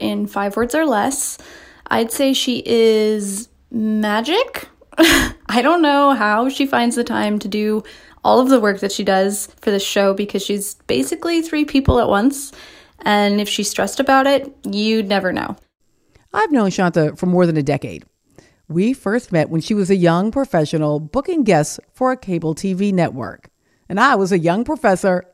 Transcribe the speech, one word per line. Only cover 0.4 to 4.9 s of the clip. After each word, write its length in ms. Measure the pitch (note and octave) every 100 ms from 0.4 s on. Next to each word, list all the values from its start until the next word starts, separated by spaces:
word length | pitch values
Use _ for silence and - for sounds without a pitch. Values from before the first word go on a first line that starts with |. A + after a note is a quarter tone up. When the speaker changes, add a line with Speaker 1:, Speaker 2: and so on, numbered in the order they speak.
| G3+ G3+
Speaker 1:
words 180 | A3+
or 140 | D4+ D#4+
less, 500 | A3 A3+ C4+ - - - - - - -
I'd 260 | A3 A3+
say 220 | - C#4
she 300 | C4 - A#3 -
is 840 | A#3 A3+ A3 G#3+ G#3+ G3+ G3 A#3 _ _
magic. 1000 | A#3 A3 G#3+ G#3+ G#3+ A#3+ F#4 C5 - - _
<laughs> 180 | _